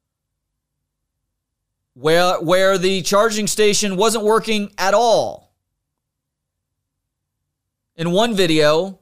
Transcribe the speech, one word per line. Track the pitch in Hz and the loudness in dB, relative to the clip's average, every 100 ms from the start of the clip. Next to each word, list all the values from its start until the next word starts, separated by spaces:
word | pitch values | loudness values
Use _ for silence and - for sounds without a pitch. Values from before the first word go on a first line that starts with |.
| _ _ _ _ _ _ _ _ _ _ _ _ _ _ _ _ _ _ _ | _ _ _ _ _ _ _ _ _ _ _ _ _ _ _ _ _ _ _
where, | 123 143 170 180 175 | -8 0 2 2 0
where | 165 185 190 196 | 0 2 2 0
the | 190 190 | 0 -2
charging | - 196 226 214 202 | 0 0 0 -2 -6
station | - 214 202 208 185 | 0 0 0 -2 0
wasn't | 220 220 | 0 0
working | 208 220 220 214 202 - | 0 0 0 -4 -4 -4
at | 185 | 0
all. | 208 233 185 113 - _ _ _ _ _ _ _ _ _ _ _ _ _ _ _ _ _ _ _ _ _ _ _ _ _ - | 2 2 2 0 -8 _ _ _ _ _ _ _ _ _ _ _ _ _ _ _ _ _ _ _ _ _ _ _ _ _ -10
In | 165 | -4
one | 180 240 | 0 0
video, | 196 175 156 151 160 190 190 | 0 0 2 2 2 -2 -10